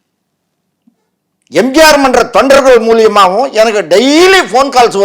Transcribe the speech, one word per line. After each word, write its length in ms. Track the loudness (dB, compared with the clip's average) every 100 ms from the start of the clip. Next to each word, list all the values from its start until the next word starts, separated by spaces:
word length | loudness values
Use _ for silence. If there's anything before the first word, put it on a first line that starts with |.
| _ _ _ _ _ _ _ _ _ _ _ _ _ _ _
எம் 220 | -4 -2
ஜி 100 | 2
ஆர் 180 | 2 2
மன்ற 240 | 0 -2
தொண்டர்கள் 580 | -2 -2 0 2 2 2
மூலியமாவும் 720 | 2 0 0 2 0 -2 -4
எனக்கு 300 | -2 -2 -2
டெய்லி 640 | -2 0 0 2 2 0 0
ஃபோன் 220 | -2 -2
கால்ஸ் 300 | 0 0 0